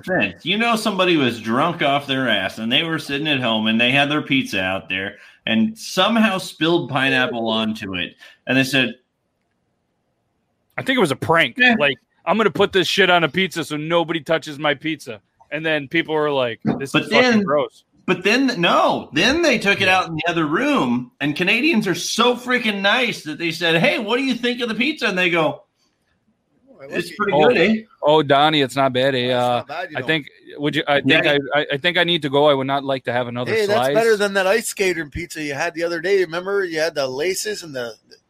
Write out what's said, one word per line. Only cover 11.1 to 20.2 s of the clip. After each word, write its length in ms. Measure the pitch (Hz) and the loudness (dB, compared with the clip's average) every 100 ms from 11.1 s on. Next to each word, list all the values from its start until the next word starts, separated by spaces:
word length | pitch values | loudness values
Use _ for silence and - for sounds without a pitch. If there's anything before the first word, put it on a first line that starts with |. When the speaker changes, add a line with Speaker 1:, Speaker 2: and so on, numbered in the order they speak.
Speaker 3:
a 60 | 131 | 0
prank. 400 | - 165 147 113 | 2 2 2 2
Speaker 2:
Yeah. 160 | 247 226 | 2 4
Speaker 3:
Like, 200 | 147 135 _ _ | 2 -2 _ _
"I'm 140 | - 196 | -2 0
gonna 120 | 214 | 2
put 220 | 160 196 | 2 0
this 160 | 190 165 | 2 0
shit 220 | - 185 | 2 4
on 120 | 175 | 4
a 60 | 160 | 2
pizza 360 | 170 190 170 | 0 -4 -4
so 120 | 143 147 | -6 -6
nobody 440 | 156 170 165 165 | -2 0 0 -4
touches 380 | 143 160 156 139 | -2 -2 -4 -4
my 140 | 151 | -2
pizza." 480 | 139 151 156 - 107 _ _ - | -2 -4 -8 -10 -16 _ _ -12
And 160 | 147 160 | -6 -2
then 220 | 156 139 | -2 -2
people 260 | 165 156 | -4 -2
were 160 | 156 151 | -2 0
like, 300 | 139 123 113 - - | 0 -2 -4 -6 -4
"This 140 | 135 | -2
Speaker 2:
But 100 | 151 | -2
Speaker 3:
is 80 | - | 2
fucking 200 | 233 254 | 2 4
Speaker 2:
then 120 | 220 | 2
Speaker 3:
gross." 420 | 196 139 127 - _ _ - | 2 0 -2 -6 _ _ -4
Speaker 2:
But 180 | 180 | -2
then, 340 | 190 240 269 165 | 0 2 0 0
no, 520 | 170 269 339 143 95 | 2 4 2 0 -4
then 300 | 143 208 302 | 0 2 2
they 160 | 330 226 | 2 2
took 240 | 202 196 | 0 0
it 60 | 190 | 2
Speaker 3:
Yeah. 100 | 185 | 2
Speaker 2:
out 100 | 165 | 0
in 60 | |
the 100 | 160 | -4